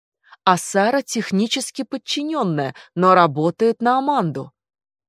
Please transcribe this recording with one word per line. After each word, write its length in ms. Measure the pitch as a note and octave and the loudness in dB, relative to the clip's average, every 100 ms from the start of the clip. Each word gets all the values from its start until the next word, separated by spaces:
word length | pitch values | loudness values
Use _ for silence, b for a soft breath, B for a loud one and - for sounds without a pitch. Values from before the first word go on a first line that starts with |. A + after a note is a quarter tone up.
| _ _ B B | _ _ B B
а 120 | - F3+ | 0 0
Сара 460 | - G3 G#3 C#4 | 0 0 2 0
технически 800 | - A#3 - G3 A3 C4+ - - | -4 -6 -2 -2 -2 -4 -8 -10
подчинённая, 920 | B3+ C4+ - - D4+ D#4 G3+ D3 C#3 - B E3+ | -8 -8 -6 -6 -4 -2 -2 -2 -4 -8 B 2
но 180 | F#3 | 4
работает 680 | F#3 E3 C#3 E3 - A3+ A3+ | 6 4 2 -2 0 0 0
на 160 | A#3 C4 | 0 0
Аманду. 540 | C#4 C#4 E3+ C3+ C3+ _ _ _ _ _ | 0 -2 -2 -6 -12 _ _ _ _ _